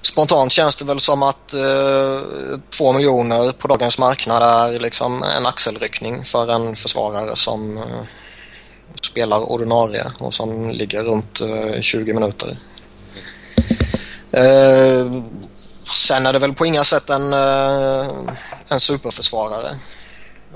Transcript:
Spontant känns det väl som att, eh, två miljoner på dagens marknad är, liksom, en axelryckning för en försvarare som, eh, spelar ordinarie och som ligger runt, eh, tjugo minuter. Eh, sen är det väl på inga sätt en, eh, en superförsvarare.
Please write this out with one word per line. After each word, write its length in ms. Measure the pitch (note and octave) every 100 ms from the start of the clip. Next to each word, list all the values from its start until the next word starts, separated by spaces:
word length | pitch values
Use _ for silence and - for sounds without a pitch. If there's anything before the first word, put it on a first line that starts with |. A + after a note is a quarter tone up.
Spontant 500 | - - D3+ D#3 C3
känns 240 | D3+ D#3 C#3
det 100 | C#3+
väl 140 | C#3
som 240 | - C#3
att, 300 | C#3 - -
eh, 1040 | C#3+ C3+ C3+ C3+ C3+ C3+ C3+ - C#3 C3+ C3+ -
två 240 | - C#3+
miljoner 580 | C3 C#3+ B2+ A#2+ A#2 B2
på 160 | B2+ -
dagens 300 | B2+ A#2+ A#2
marknad 460 | B2+ C3+ - A#2
är, 340 | A#2+ A#2 A#2+ A#2+
liksom, 460 | A#2+ - B2 B2+
en 220 | - D3 B2
axelryckning 800 | B2 - A2 A2 - A2 B2
för 280 | C3 B2 A#2
en 240 | A#2 A#2 G#2+
försvarare 600 | - - G#2+ G#2 A2 A2
som, 420 | - A2 G#2+ G#2+
eh, 60 | A#2 A#2 A2+ - - - - - - - - -
spelar 500 | - A#2 A2+ G#2+ A2+
ordinarie 540 | A#2+ A2+ A#2 A2+ G#2+ - B2+
och 140 | B2+
som 360 | - A2+ A2+ A2+
ligger 340 | A#2 G#2 G2+
runt, 380 | A2+ G#2+ G#2 -
eh, 400 | A2+ A2 A2 G#2+
tjugo 320 | G2+ A#2 A2
minuter. 440 | A2 G#2 G2+ - - - - - - - - - - - - - A#3 - - - - -
Eh, 800 | B2+ C3 C3+ C3+ C3 C3 C3 B2+ B2+ A#2 - - - - -
sen 440 | - - - C3 C3
är 80 |
det 60 | C3
väl 140 | C#3
på 120 | C3+ E3
inga 180 | D3+
sätt 260 | D3 D3+ -
en, 240 | C#3 C#3+
eh, 760 | C#3 C3+ C3+ C#3 C#3 C3+ C3+ C3+ C3+ B2+ C3 - - -
en 100 | C3+
superförsvarare. 960 | - D3+ A#2+ - - A2+ G#2+ G#2+ C3 C#3+ - - - - - - -